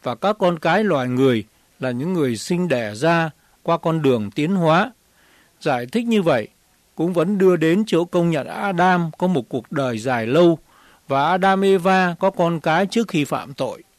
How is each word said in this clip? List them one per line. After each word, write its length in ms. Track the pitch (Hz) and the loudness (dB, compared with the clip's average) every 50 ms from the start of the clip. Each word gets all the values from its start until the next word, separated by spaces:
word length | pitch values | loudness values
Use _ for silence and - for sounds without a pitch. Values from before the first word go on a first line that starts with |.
| _ | _
và 120 | 131 120 | -6 -8
các 220 | 113 - 190 214 208 | -2 -2 -2 -2 0
con 200 | 202 175 175 160 | 0 0 0 0
cái 240 | - 170 160 196 220 | -2 0 0 2 2
loài 240 | 208 175 139 127 127 | 0 0 0 0 -2
người 360 | 123 127 135 135 123 113 101 _ _ _ _ _ _ _ | 0 2 2 2 2 2 -2 _ _ _ _ _ _ _
là 120 | - 127 | -8 -6
những 220 | 123 120 135 170 190 | -6 -4 -6 -4 -2
người 240 | 175 147 131 120 104 | -2 -2 -2 -2 -6
sinh 300 | - - 180 175 180 175 | -4 -4 -4 -2 0 0
đẻ 280 | 139 123 117 107 104 | -2 -2 -2 -6 -8
ra 340 | 107 127 160 170 165 165 160 - _ _ _ _ _ _ | -2 0 0 2 2 0 -2 -6 _ _ _ _ _ _
qua 140 | - 165 165 | -4 -4 -2
con 240 | - 170 160 160 | 0 -2 -2 0
đường 300 | 151 139 127 117 107 101 | 2 2 2 2 -2 -4
tiến 240 | - - 147 160 196 | -4 -4 -2 -2 0
hóa. 360 | 190 170 160 156 170 208 254 233 _ _ _ _ _ _ _ _ _ _ _ _ _ | 0 2 2 2 2 2 -2 -6 _ _ _ _ _ _ _ _ _ _ _ _ _
Giải 240 | - 165 139 123 123 | -4 -4 -4 -2 -4
thích 200 | 123 - 226 247 | -4 -4 -4 -2
như 160 | 233 226 214 | 0 0 2
vậy 260 | 185 165 147 120 107 - _ _ _ _ _ _ _ _ _ | 2 2 2 0 0 -4 _ _ _ _ _ _ _ _ _
cũng 180 | - 156 170 185 | -4 -4 -2 0
vẫn 240 | 175 156 180 208 196 | 0 0 0 0 4
đưa 180 | 190 185 180 | 4 4 4
đến 280 | 170 156 160 165 196 220 214 | 4 2 2 2 2 0 0
chỗ 180 | - 165 175 | 0 0 0
công 240 | 175 - 180 170 170 | 0 0 0 0 2
nhận 180 | 165 147 127 - | 0 -2 -4 -6
Adam 640 | - - - 202 190 170 180 185 185 180 170 165 151 _ | -8 -6 -6 -4 0 2 2 4 4 2 0 -2 -4 _
có 100 | - 180 | -2 0
một 220 | 185 147 113 _ | 0 0 -2 _
cuộc 220 | - 131 110 - | -6 -8 -8 -6
đời 260 | - 147 139 127 120 110 | -6 -4 -4 -2 -4 -4
dài 300 | 107 135 131 120 113 110 | -4 -2 -2 -2 -2 0
lâu 320 | 127 156 180 170 170 151 - _ _ _ _ _ _ _ _ _ | 2 4 6 4 4 2 -4 _ _ _ _ _ _ _ _ _
và 220 | 139 135 139 156 | -2 0 0 0
Adam 320 | 180 190 185 196 190 190 | 0 0 2 2 2 2
Eva 540 | 190 196 190 190 170 190 190 190 185 180 170 - | 2 2 2 2 2 2 2 2 2 0 -2 0
có 100 | - 196 | -2 -2
con 300 | 190 - 175 170 170 160 | 0 0 0 0 0 -2
cái 260 | - 165 156 165 196 | -2 0 0 0 0
trước 220 | 190 - 226 233 - | 0 0 -2 -2 0
khi 180 | - 165 143 | 0 -2 -2
phạm 280 | - - 131 95 123 139 | -2 -4 -8 -8 -10 -8
tội. 300 | - 139 120 98 - - _ _ | -8 -6 -6 -6 -10 -16 _ _